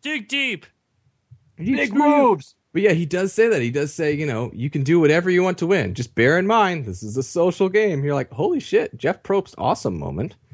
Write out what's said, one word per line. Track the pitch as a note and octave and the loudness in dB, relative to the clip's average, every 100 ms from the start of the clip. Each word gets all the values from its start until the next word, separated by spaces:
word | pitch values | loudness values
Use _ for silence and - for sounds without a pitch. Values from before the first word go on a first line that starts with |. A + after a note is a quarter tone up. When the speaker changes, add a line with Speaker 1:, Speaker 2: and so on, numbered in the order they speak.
Speaker 1:
Dig | C#4+ D4+ G#3 | -8 -8 -6
deep. | C#4 C4+ F#3 - _ _ _ _ _ _ - _ - | -4 -4 -6 -12 _ _ _ _ _ _ -20 _ -10
Speaker 2:
You | F3 C4+ | -4 -2
Speaker 3:
Big | C#4+ | 0
Speaker 2:
screw | A#3+ | 2
you. | D4 D4 B3+ | 4 4 4
Speaker 3:
moves. | E3+ - _ _ E3+ | 2 -4 _ _ 0
Speaker 2:
But | |
yeah, | G3+ | 2
he | E3 E3 | 2 0
does | F3+ F#3+ | -2 -4
say | - A#3 | 2 2
that. | G3 | 2
He | A#2 | 0
does | C3 D3 | -2 -4
say, | - D3+ | -2 -2
you | D3 D3+ | -2 -4
know, | A2+ A#2+ | -4 -6
"You | - B2 | -6 -6
can | D3 | -4
do | C3+ E3+ | 2 4
whatever | D3+ D#3 F3+ | 6 4 2
you | F3+ | 2
want | F#3 F3 | 2 -2
to | E3+ | 0
win. | F#3+ G2 F#2+ | 0 0 -4
Just | B2 | -8
bear | - A#2+ E3 | 2 4 4
in | F#3+ | 2
mind, | A3+ G3 E3+ A2+ | 2 2 -2 -8
this | F2+ | -10
is | G#2+ A#2 | -8 -6
a | |
social | C3 F3 F3 F3 F#3+ | -4 0 0 2 0
game." | G3+ G#3+ D3+ | 2 0 0
You're | C#3+ | -2
like, | C#3+ C3 | -2 -4
"Holy | A2 D3+ E4+ | -4 -2 -2
shit, | - G#3 - - | 0 -2 -2 -4
Jeff | - F#3+ | -4 -4
Probst, | - G3 - - | -2 -2 -2 -6
awesome | A#2 G3+ B2+ E2+ | -2 -2 -4 -6
moment." | D2 D2 C3+ - _ | -6 -6 -8 -10 _